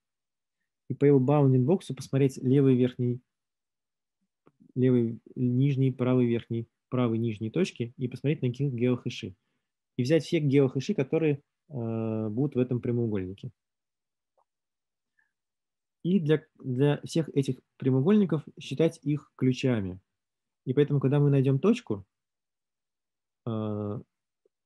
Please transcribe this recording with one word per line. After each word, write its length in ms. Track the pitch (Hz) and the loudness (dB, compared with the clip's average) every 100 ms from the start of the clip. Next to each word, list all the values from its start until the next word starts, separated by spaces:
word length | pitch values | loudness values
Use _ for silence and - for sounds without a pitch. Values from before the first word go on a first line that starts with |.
| _ _ _ _ _ _ _ _ - | _ _ _ _ _ _ _ _ -10
и 60 | |
по 100 | 131 | 0
его 160 | 143 139 | 4 4
bounding 440 | 127 147 135 131 | 4 4 4 4
боксу 300 | 127 196 - | 2 0 -2
посмотреть 440 | 143 - 135 135 - | -12 -4 0 0 0
левый 360 | 127 143 135 | 0 4 4
верхний, 460 | 123 123 - 123 123 _ _ _ _ _ _ _ _ _ _ _ _ _ _ _ | 4 2 -2 -4 -4 _ _ _ _ _ _ _ _ _ _ _ _ _ _ _
левый 460 | 131 127 123 117 117 - | 0 2 4 0 -6 -14
нижний, 580 | - 123 123 139 131 135 | -4 -2 0 0 2 0
правый 340 | 123 123 127 120 | 0 0 2 2
верхний, 420 | 117 - 117 113 _ - | -2 -4 -8 -8 _ -8
правый 300 | 127 120 113 | -2 -2 0
нижние 320 | 117 98 110 | -4 -4 -6
точки 420 | 160 196 - 117 - | -2 -4 -4 -10 -6
и 100 | 123 | -8
посмотреть 320 | 127 139 156 | -4 -4 -2
на 60 | 127 | -4
них 260 | 120 143 | -4 -4
геохэши. 640 | 120 123 123 117 - 101 - _ _ _ _ _ - | 0 0 0 -4 -10 -14 -16 _ _ _ _ _ -4
И 40 | |
взять 220 | 123 160 | 0 0
все 140 | 156 170 | 2 -2
геохэши, 560 | 147 139 131 135 - | 2 4 2 0 -4
которые, 480 | 156 131 160 160 139 _ _ - | -4 -2 0 0 -2 _ _ -14
э, 600 | 139 113 113 113 110 110 | -8 -6 -4 -4 -4 -4
будут 240 | 110 147 | -2 -2
в 40 | 123 | -2
этом 220 | 127 123 | -2 -2
прямоугольнике. 720 | 123 120 117 104 92 98 - _ _ _ _ _ _ _ _ _ _ _ _ _ _ _ _ _ _ _ _ _ _ _ _ _ | -2 -2 -2 -4 -6 -10 -14 _ _ _ _ _ _ _ _ _ _ _ _ _ _ _ _ _ _ _ _ _ _ _ _ _
И 160 | 165 190 | 0 0
для, 260 | 151 156 - _ | 2 0 -2 _
для 400 | 135 123 143 147 | -6 0 2 0
всех 260 | - 170 151 | -2 -4 -2
этих 260 | 143 135 127 _ - | -2 -2 -4 _ -4
прямоугольников 680 | 135 131 151 214 185 156 - - | 0 2 4 4 2 -2 -6 -18
считать 420 | - 135 165 160 | -10 0 0 0
их 300 | 147 147 - - | -4 -4 -6 -2
ключами. 640 | 131 127 135 117 95 92 _ _ _ _ _ _ | 0 0 0 -2 -4 -10 _ _ _ _ _ _
И 80 | - | -4
поэтому, 280 | 131 147 139 | 0 2 2
когда 180 | 135 143 | 2 2
мы 100 | 143 | 4
найдем 300 | 139 131 135 | 4 2 2
точку, 480 | 190 247 - 101 - _ _ _ _ _ _ _ _ _ _ _ _ _ 120 | 2 0 -2 -8 -8 _ _ _ _ _ _ _ _ _ _ _ _ _ -8
э, 540 | 110 107 104 104 104 - _ _ _ _ _ | -6 -4 -6 -6 -8 -12 _ _ _ _ _